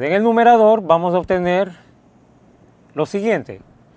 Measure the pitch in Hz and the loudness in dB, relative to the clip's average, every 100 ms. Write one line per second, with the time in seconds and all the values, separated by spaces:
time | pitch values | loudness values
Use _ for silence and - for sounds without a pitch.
0 | 135 185 226 226 233 240 214 220 180 165 | -4 -2 0 2 4 4 4 2 2 0
1 | 175 180 165 185 180 180 196 170 _ _ | 0 -4 -2 -4 -2 -2 -4 -8 _ _
2 | _ _ _ _ _ _ _ _ _ - | _ _ _ _ _ _ _ _ _ -8
3 | 156 202 214 190 120 - - _ _ | -6 -4 -4 -4 -6 -18 -20 _ _